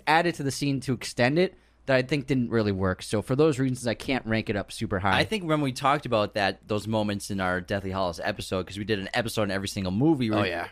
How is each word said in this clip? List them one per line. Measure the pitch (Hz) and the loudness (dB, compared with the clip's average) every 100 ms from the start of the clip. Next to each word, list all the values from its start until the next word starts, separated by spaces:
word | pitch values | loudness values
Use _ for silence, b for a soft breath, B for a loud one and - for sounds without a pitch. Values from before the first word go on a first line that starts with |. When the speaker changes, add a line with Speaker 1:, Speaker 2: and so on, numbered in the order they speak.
| - | 2
Speaker 1:
added | 160 170 160 | 4 4 0
to | |
the | 139 | -4
scene | - 143 139 | -2 -2 -2
to | - | -2
extend | 117 - - 123 156 | -4 -4 2 4 4
it | 185 b b b - | 2 b b b 2
that | 131 | 2
I | |
think | 127 147 131 | 2 -2 0
didn't | 131 120 | 0 2
really | 113 104 | 2 2
work. | 95 95 90 | 2 0 -2
So | - 107 | -2 -2
for | - 131 | 0 4
those | 160 127 | 4 4
reasons, | 135 127 120 | 0 0 -2
I | 107 | -4
can't | - 127 110 | -2 -2 0
rank | 110 104 | -2 0
it | 101 | -4
up | - | -6
super | - 107 98 | -6 -4 0
high. | 98 117 | 2 2
Speaker 2:
I | |
think | 156 220 | 2 -2
when | 170 151 | 0 0
we | 139 | 0
talked | 123 139 147 131 | 0 2 2 2
about | 113 104 107 | 0 0 0
that, | 95 95 - | 0 -2 -4
those | 107 104 | -4 0
moments | 110 104 101 - | 0 0 -4 -4
in | 98 | -2
our | 92 90 | 0 0
Deathly | 87 101 95 | -2 -4 -2
Hallows | 95 92 82 | -2 -2 -2
episode, | 98 101 101 95 90 | -4 -6 -4 -4 -4
'cause | 95 | -6
we | 101 | -2
did | 104 | -2
an | 95 | -2
episode | 123 113 - | -2 -2 -2
on | 101 | -2
every | 98 98 | -2 -4
single | 104 92 | -4 -2
movie, | 98 151 147 117 | 2 4 4 2
we, | 104 | 2
Speaker 1:
Oh, | |
yeah. | 98 85 90 | 0 -2 -4